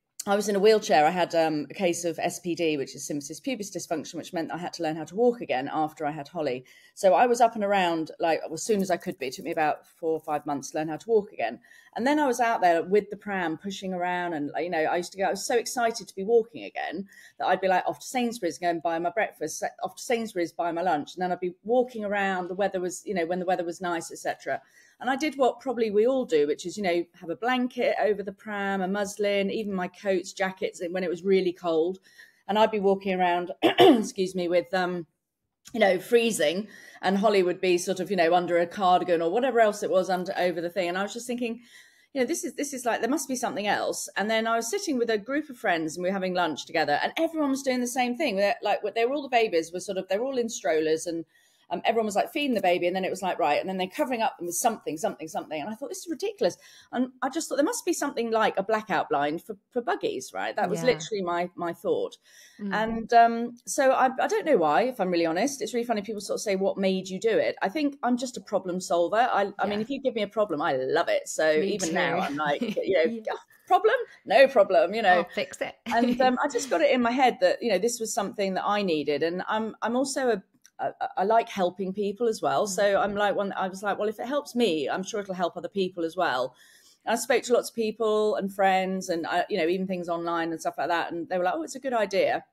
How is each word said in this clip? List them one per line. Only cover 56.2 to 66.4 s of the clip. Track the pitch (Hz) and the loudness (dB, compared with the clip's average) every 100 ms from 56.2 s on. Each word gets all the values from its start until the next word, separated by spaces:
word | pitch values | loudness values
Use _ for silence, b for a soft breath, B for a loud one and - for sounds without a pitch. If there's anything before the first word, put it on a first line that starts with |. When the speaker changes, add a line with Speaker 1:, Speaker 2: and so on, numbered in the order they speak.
| 403 - 185 - B B B | -6 -2 -2 -2 B B B
Speaker 1:
And | 240 254 - | -4 -4 -4
I | 269 | -6
just | 320 - | -4 -4
thought | 269 | 0
there | |
must | 320 480 | 0 0
be | - | -4
something | 320 285 254 233 | -4 -4 -4 -2
like | 220 208 - | 0 0 0
a | |
blackout | 196 220 214 156 - | -2 -2 0 -2 0
blind | 143 147 165 | 0 0 -2
for, | - 202 _ | -8 -16 _
for | 247 | -6
buggies, | 240 - 147 98 - | -2 -2 -2 -4 -8
right? | 92 104 | -6 -4
That | 214 180 | -2 -2
was | - | 0
Speaker 2:
Yeah. | 254 | 0
Speaker 1:
literally | 233 - 208 | 0 -2 -4
my, | 175 175 180 - | -2 -2 -4 -6
my | 170 | -8
thought. | 170 190 123 95 - B B B B | -4 -2 -2 -2 -8 B B B B
Speaker 2:
Mm. | 202 | -4
Speaker 1:
And, | 196 220 226 220 | -2 -2 -4 2
um, | 233 233 233 240 240 - | 6 6 4 -4 -8 -6
so | - 262 | 0 4
I, | - 254 240 | 4 2 2
I | 277 | -2
don't | 427 311 | 0 2
know | 233 | 4
why, | 156 156 | 4 4
if | 240 254 | 2 0
I'm | 185 | 0
really | 170 165 | 2 2
honest. | 165 277 - | 2 -2 -2
It's | 220 | -6
really | 240 | -4
funny, | 240 214 | -2 -2
people | 202 208 | -4 -6
sort | 208 | -6
of | 190 | -4